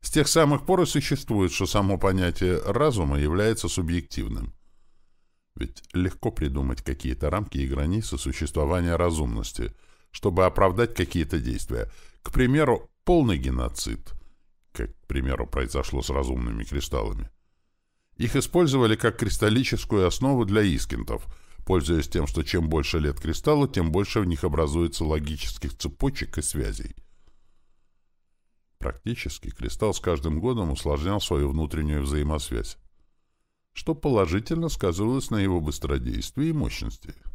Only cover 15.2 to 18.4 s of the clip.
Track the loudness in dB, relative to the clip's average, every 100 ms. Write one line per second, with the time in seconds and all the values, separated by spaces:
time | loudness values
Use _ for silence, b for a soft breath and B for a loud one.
15.2 | -2 -2 -2 -4 -2 -2 -2 -4 -2 -2
16.2 | -2 -2 -2 -4 -4 -6 -4 -4 -4 -6
17.2 | -8 _ _ _ _ _ _ _ _ -4
18.2 | 0 0